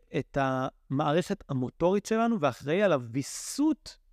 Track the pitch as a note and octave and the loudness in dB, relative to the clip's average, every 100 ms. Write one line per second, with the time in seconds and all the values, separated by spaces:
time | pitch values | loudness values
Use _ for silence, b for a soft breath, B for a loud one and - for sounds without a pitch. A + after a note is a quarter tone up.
0 | - D#3 - C#3+ C3+ C3 C3 - - C#3 | -4 -6 -2 0 0 0 -4 -6 -4 -2
1 | D3+ D#3+ - G3 - C3+ B2 - E3+ G3+ | 2 2 0 -4 -4 -4 -4 0 2 2
2 | - A3 A#3 A3 C#3+ A2+ C3+ F3 G3+ D3 | 0 0 2 2 0 0 -2 2 4 2
3 | A#2+ B2 - - - - D4+ D4 - - | 0 -6 -6 -8 -8 0 0 0 -6 -20
4 | _ | _